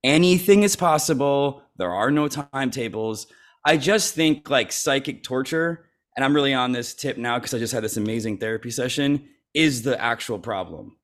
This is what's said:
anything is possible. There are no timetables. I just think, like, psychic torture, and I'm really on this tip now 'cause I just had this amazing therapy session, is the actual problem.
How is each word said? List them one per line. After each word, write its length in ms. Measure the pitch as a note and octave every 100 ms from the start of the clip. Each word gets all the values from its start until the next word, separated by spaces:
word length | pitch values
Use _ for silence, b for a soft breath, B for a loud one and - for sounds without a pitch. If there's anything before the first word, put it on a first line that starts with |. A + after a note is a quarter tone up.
anything 580 | C3 D#3 F3+ F3+ F3+ G3+
is 140 | G#3 -
possible. 840 | F3 D3+ E3 C#3 C#3 C#3 C#3+ C#3 _ -
There 140 | F2+
are 180 | F2+ A#2
no 160 | D3 D3
timetables. 960 | D3 C#3+ C3+ C3 A2+ A2+ G#2+ A2 G#2+ - b b b D3
I 100 | D#3+
just 380 | C#3 G#3+ -
think, 340 | - D#3+ D3 -
like, 220 | C3 A2
psychic 500 | - D3+ C3+ C3+ C3
torture, 640 | - C3 C3+ D#3+ E3+ E3 _ _ _
and 100 | -
I'm 100 | C3+
really 200 | D3 C#3
on 160 | C3 B2
this 220 | B2 A#2+
tip 220 | - C#3 A#2
now 220 | A#2+ A#2+
'cause 140 | B2
I 40 | B2
just 140 | A2+
had 100 | B2
this 140 | G#2+ A2+
amazing 420 | G#2+ A2+ A2 G2+
therapy 320 | A2 A2+ A#2+
session, 560 | A#2 B2 - C#3+ C#3+ b b _
is 280 | D3+ D#3 B2+
the 180 | A#2+ A#2+
actual 380 | A#2 A#2 - G#2+
problem. 580 | G2 G2 F2+ D#2+ G#1+ _